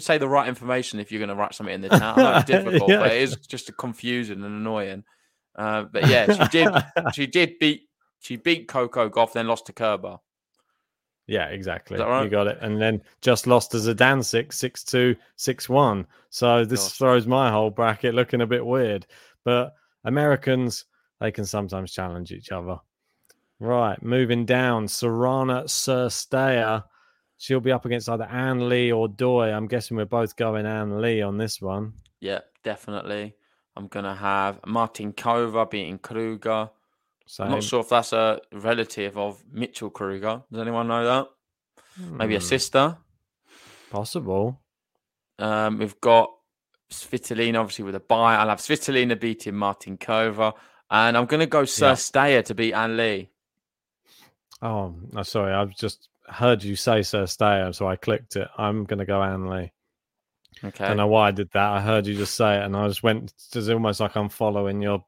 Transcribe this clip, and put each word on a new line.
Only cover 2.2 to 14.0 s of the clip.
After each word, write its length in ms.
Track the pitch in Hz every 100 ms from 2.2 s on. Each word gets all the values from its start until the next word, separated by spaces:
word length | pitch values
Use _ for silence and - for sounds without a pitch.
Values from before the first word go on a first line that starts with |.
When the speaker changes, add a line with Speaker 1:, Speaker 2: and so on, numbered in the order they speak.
Speaker 1:
know 140 | 247 185
it's 60 |
Speaker 2:
<laughs> 20 | 143
Speaker 1:
difficult, 420 | 185 190 175 101
Speaker 2:
Yeah. 120 | 208
Speaker 1:
but 120 | 107
it 80 | 117
is 160 | 135 135
just 400 | - 127 - -
confusing 600 | 127 110 120 123 110 98
and 40 | 101
annoying. 580 | 104 110 107 98 95 - _ _ _ _
Uh, 280 | - 107 107
but 260 | 104 - -
yeah, 240 | 123 113
she 160 | 202 156
did, 240 | 165 165 170 -
Speaker 2:
<laughs> 180 | 175 170
Speaker 1:
she 140 | - 135
did 320 | 175 170 170
beat, 240 | 151 151 _ _ _ _
she 160 | - -
beat 300 | 170 165 -
Coco 440 | 131 120 127 110
Gauff, 240 | 113 117
then 120 | 117 113
lost 200 | 113 -
to 80 |
Kerber. 420 | - 110 101 92 90 _ _ _ _ _ _ _ _ _ _ -
Speaker 2:
Yeah, 220 | 101 76
exactly. 480 | 92 92 85 - 95
Speaker 1:
Is 20 |
that 80 | 107
right? 160 | 131
Speaker 2:
You 60 | 104
got 160 | 104 101
it. 100 | -
And 180 | 110 107
then 220 | 110 107 _ _
just 260 | 131 117 123
lost 260 | 123 -
to 40 | 117
Zidansek, 800 | 110 107